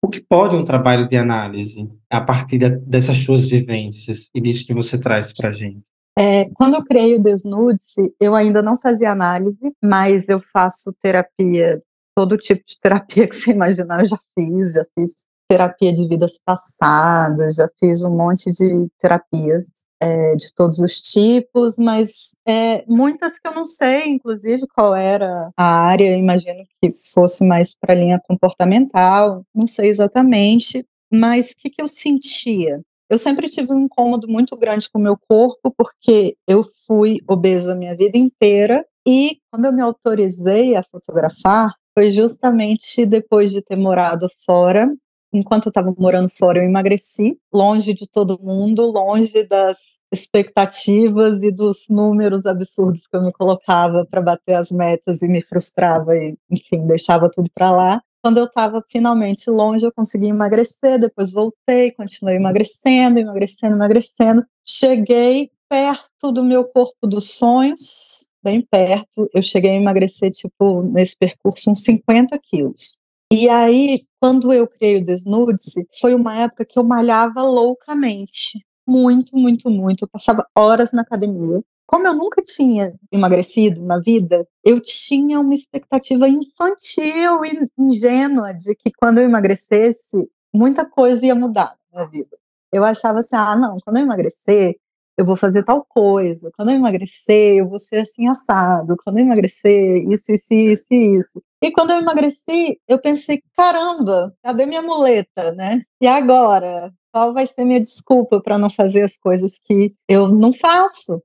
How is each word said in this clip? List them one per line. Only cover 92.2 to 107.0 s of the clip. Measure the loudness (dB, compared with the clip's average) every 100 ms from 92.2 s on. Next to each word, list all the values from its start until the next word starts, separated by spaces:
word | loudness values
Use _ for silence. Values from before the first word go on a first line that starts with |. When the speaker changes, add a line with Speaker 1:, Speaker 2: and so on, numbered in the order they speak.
| -14 -16 _ _ _
Speaker 2:
Eu | -2
achava | 0 0 -4 -4
assim, | -4
"Ah, | -2 -2 0
não, | -2 -6
quando | -6 -2
eu |
emagrecer, | -2 -2 -6 -6 0 2 2 -4 _ _ _ -4
eu | -2
vou | 0
fazer | 0 0
tal | 0 -2
coisa. | 0 0 2 2 -2 -6 -12 -6
Quando | -2
eu | 0
emagrecer, | 0 -2 -8 -12 2 4 6 4
eu | 0
vou | -8
ser | -6 -6
assim | -6 -4 -2
assado. | -2 -2 0 2 0 -2 -6
Quando | -4 0
eu |
emagrecer, | 2 2 0 -2 2 2 2 0 0
isso, | -4 -2
isso, | -4 0
isso | 2 2 0 0
e | 2 4 2
isso." | 0 -12 _ _
E | -2
quando | 0 0
eu | 0
emagreci, | 0 0 -2 -4 -4 -2 -2 -6 _
eu | 0
pensei, | 0 -2 -2 -6 _
"Caramba, | 0 2 2 -4 -4 -2 -2 -2 _
cadê | -8 -2 -2
minha | -4
muleta, | -4 0 2 2 0 -6 -6
né? | -6 -4 -4 -6 _
E | 2
agora? | 2 4 4 6 2 0 -10 -12 _